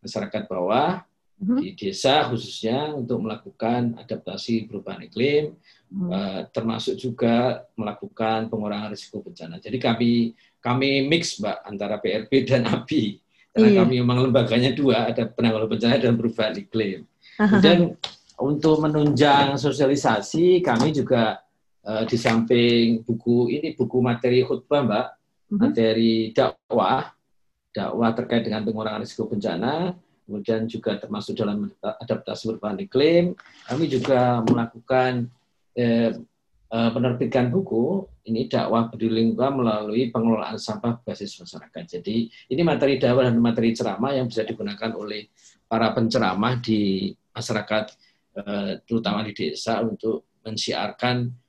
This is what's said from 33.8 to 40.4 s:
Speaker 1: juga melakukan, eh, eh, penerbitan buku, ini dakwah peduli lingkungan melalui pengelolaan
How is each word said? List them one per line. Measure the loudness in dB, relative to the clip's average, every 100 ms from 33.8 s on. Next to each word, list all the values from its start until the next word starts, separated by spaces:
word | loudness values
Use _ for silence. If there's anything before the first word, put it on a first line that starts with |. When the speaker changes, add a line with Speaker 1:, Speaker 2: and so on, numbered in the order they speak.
| 0
Speaker 1:
juga | 0 2 4 4 2 2
melakukan, | 2 0 -8 -2 2 2 0 -4 _ _ _ _
eh, | -2 2 4 2 -2 -14 _ _ _ _
eh, | 0 0
penerbitan | 2 0 0 0 2 2
buku, | 0 0 0 0 -2 -6 -18 -6
ini | -4 -2
dakwah | -2 0 0 0
peduli | -2 -2 2 2
lingkungan | 2 0 0
melalui | 0 0 -2 -2 -2
pengelolaan | 0 0 0